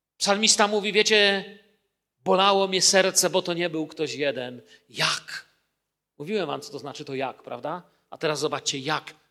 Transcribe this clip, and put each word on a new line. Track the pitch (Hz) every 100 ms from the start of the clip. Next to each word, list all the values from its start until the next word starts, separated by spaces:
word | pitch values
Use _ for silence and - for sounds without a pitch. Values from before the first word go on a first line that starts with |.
| _ -
Psalmista | - 202 220 - 208
mówi: | 214 208
„Wiecie, | 202 214 214 202 196 196 - _ _ _ _ _ _
bolało | 185 185 196 196 190
mnie | 185
serce, | - 190 185 185 175
bo | 180
to | 180
nie | 170 175
był | 160 156
ktoś | - 147
jeden”. | 127 143 127 123 123 - - _
Jak? | - 160 - - - - _ _ _ _ _ _ -
Mówiłem | 151 214 151
wam, | 139
co | -
to | 139
znaczy | 135 -
to | 143
jak, | 135 131 -
prawda? | - 120 139 175 - _ -
A | -
teraz | 156 147
zobaczcie, | 147 143 - 139
jak | 131 151 - - _